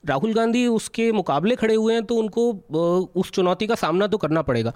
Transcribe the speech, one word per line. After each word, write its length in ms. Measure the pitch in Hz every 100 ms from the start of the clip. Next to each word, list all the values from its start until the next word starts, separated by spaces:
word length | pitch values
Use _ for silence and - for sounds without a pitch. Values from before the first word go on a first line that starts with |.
| -
राहुल 280 | 165 220
गांधी 340 | 220 226 233 240
उसके 440 | 220 - - 226
मुकाबले 440 | 220 170 143 196 247
खड़े 200 | 220 220
हुए 180 | 220
हैं 120 | 233 226
तो 100 | 233
उनको, 380 | 220 233 240
अ, 580 | 202 - 160 170 180 185 175
उस 160 | 190
चुनौती 360 | - 180 180 214
का 80 | 226
सामना 320 | 160 175 202
तो 100 | 202
करना 240 | 151 160
पड़ेगा। 320 | 147 120 113